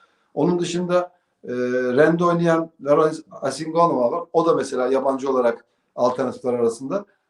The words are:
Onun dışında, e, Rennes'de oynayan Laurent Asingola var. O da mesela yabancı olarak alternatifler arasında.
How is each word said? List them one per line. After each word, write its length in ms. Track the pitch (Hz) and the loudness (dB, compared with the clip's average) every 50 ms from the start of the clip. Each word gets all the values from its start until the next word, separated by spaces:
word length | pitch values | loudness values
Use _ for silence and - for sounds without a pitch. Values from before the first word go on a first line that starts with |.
| _ _ _ _ _ _ - | _ _ _ _ _ _ -4
Onun 260 | - 147 175 180 170 | -2 0 0 0 0
dışında, 520 | 175 - 170 175 180 170 180 175 175 - _ _ _ _ _ _ - | -2 -2 -4 -4 -2 0 0 0 0 -2 _ _ _ _ _ _ -12
e, 100 | - 123 123 123 123 127 127 127 127 123 | -8 -6 -4 -2 -2 -2 -2 0 0 2
Rennes'de 280 | 135 156 165 170 170 175 | 4 4 4 4 2 2
oynayan 440 | 175 170 170 170 170 165 165 165 - _ - | 2 2 2 2 2 2 0 -2 -4 _ -6
Laurent 340 | 135 139 147 160 160 156 - - - _ | 0 2 4 4 4 2 0 -6 -12 _
Asingola 800 | - - - 139 131 139 160 156 160 170 170 165 139 127 123 120 | -12 -8 -6 -6 -6 -6 -8 -2 2 2 4 4 4 2 0 0
var. 120 | 156 170 170 - - | -2 -4 -6 -2 0
O 120 | 165 165 | 2 2
da 100 | 165 156 | 2 2
mesela 320 | 139 131 135 131 127 127 | 2 0 -2 -2 -2 0
yabancı 420 | 127 135 135 135 139 135 131 131 139 | 0 0 0 0 -2 -2 -2 -2 -2
olarak 360 | 131 127 123 117 117 - - _ _ _ _ _ - | 0 2 2 0 0 -4 -8 _ _ _ _ _ -4
alternatifler 580 | 143 123 123 - - 131 123 117 - - 123 120 | -2 -2 0 0 -2 -4 -4 -6 -6 -4 -4 -2
arasında. 520 | 120 117 113 113 - 135 139 175 202 202 - _ _ _ | 0 0 -2 -2 -4 -6 -6 -6 -6 -8 -10 _ _ _